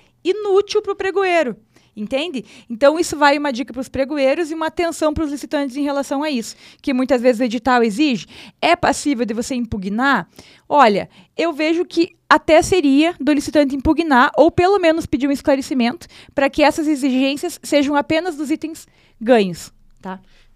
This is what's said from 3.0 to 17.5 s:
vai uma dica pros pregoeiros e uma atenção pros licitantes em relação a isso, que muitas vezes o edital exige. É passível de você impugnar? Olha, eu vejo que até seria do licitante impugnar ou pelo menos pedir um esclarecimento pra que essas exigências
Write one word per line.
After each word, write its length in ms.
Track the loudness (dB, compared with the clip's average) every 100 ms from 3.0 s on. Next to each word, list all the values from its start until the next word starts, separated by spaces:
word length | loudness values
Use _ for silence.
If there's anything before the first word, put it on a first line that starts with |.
| -2 2
vai 180 | 2 2
uma 160 | -2
dica 180 | -6 -8
pros 160 | -10 -8
pregoeiros 640 | -6 -4 0 0 0 -4
e 40 |
uma 140 | -4 -6
atenção 440 | -4 -4 -2 -2
pros 180 | -2 -4
licitantes 460 | -6 -6 -4 -4 -4
em 60 |
relação 400 | -4 -4 -4 -4
a 80 | -4
isso, 260 | -4 -6 -14 -20 _
que 140 | -4
muitas 260 | -2 0 2
vezes 180 | 2 2
o 60 |
edital 380 | 0 -2 0 2
exige. 440 | 2 2 0 0 -6 -20 -20 -4
É 120 | 0
passível 520 | 2 2 0 -2 -2 -2
de 80 |
você 200 | -4 -6
impugnar? 720 | -6 -6 -6 -6 -2 0 0 -2 -16 -20 _ 0
Olha, 440 | 4 6 4 -4 _ _ -6
eu 160 | -4
vejo 320 | -2 -2 -2
que 320 | -4 -2 -4 _ 0
até 360 | 0 4 4
seria 520 | 4 2 4 4 2 0
do 100 | 0
licitante 460 | 0 0 0 2 0
impugnar 560 | 0 0 2 2 2 4
ou 120 | 4
pelo 280 | 4 2 4
menos 260 | 2 0
pedir 240 | -2 -2 -2
um 20 |
esclarecimento 760 | -2 0 0 0 -2 -2 -4 -16 -20 -10
pra 140 | -2 -2
que 140 | 2
essas 260 | 2 2 -2
exigências 720 | -2 0 0 0 -2 -8